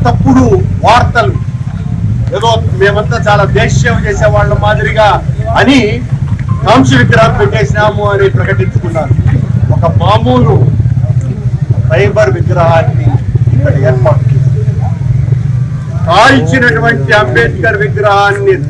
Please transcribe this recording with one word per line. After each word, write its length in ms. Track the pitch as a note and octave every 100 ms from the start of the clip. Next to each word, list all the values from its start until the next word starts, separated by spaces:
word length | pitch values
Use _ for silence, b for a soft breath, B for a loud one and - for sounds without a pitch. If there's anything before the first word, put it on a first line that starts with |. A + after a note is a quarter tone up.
| A#3+
తప్పుడు 400 | - C4+ C4 A#3+ F#3+ - - F3
వార్తలు, 500 | A#3+ - A#3+ G3+ - - - - - - - - - - F#3
ఏదో 140 | A3+ A3+ - -
మేమంతా 380 | G3 G3+ G#3 A3+ G#3+
చాలా 160 | G#3 G3 G3+
దేశ 160 | - -
సేవ 140 | A#3+ G#3 G#3
చేసే 200 | G3 G#3+ G#3
వాళ్ళ 160 | G3+ G#3
మాదిరిగా 460 | G#3 G#3 G#3+ - G#3 E3 - - - -
అని 180 | A3+ C#4 G#3 A#3+ - - - - - -
కాంస్య 380 | F#3 B3 C4 C4
విగ్రహం 320 | A#3+ A3+ A3+ A3
పెట్టేసినాము 640 | G#3 A3 G3+ G#3+ G#3+ G#3 G3+
అని 160 | G3 G3 F3+
ప్రకటించుకున్నారు. 760 | F#3 G3 F#3 - F3 E3 C3+ - - - - - - -
ఒక 100 | E3 -
మామూలు 540 | F3 A3 B3 B3+ B3 G3 - - - - - - - - - - - - -
ఫైబర్ 420 | G3+ G3 G3 G#3 F3+
విగ్రహాన్ని 680 | - F3 E3 E3 - - - - - - - -
ఇక్కడ 200 | C#3+ - G#3
ఏర్పాటు 340 | G3+ - - -
చేశారు. 120 | - - - - - - - - - - - - - - - - - -
కాల్చినటువంటి 1040 | F#3 B3+ C4+ - B3+ A#3+ A#3 A#3 A3+ - G#3+
అంబేద్కర్ 580 | G3+ A#3 A#3 - A3+ G3+
విగ్రహాన్ని 720 | G#3 G#3+ G#3 G3+ G3+ G3+ G3 F3 C#3+